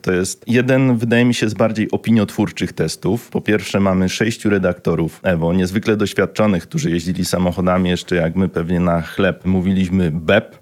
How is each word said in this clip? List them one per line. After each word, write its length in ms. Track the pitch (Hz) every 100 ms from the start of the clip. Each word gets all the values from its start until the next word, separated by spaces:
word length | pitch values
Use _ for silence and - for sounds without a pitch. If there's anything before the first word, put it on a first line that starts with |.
To 100 | -
jest 320 | 90 95 - -
jeden, 500 | 120 127 131 131 117
wydaje 280 | 113 117 123
mi 80 |
się, 160 | 113 110
z 40 |
bardziej 380 | 104 113 110 101
opiniotwórczych 840 | 104 - 113 101 - 95 - 87
testów. 560 | - 80 - - 117 -
Po 120 | -
pierwsze, 380 | - 104 - 101
mamy 300 | 98 92 92
sześciu 400 | - 110 - 104
redaktorów 720 | 101 92 87 - 82 80 -
Evo, 300 | 95 85 85
niezwykle 440 | 92 90 104 107 107
doświadczonych, 640 | 101 - 92 - 107 87
którzy 280 | - 80 82
jeździli 340 | 85 82 90 87
samochodami 640 | 87 90 85 90 90 90
jeszcze, 260 | 90 - 87
jak 200 | 82 85
my 140 | 92
pewnie 300 | 87 85 87
na 220 | 87 85
chleb 440 | 80 - 95 82 90
mówiliśmy, 680 | 92 90 95 90 95 85
bep. 460 | 80 78 101 - -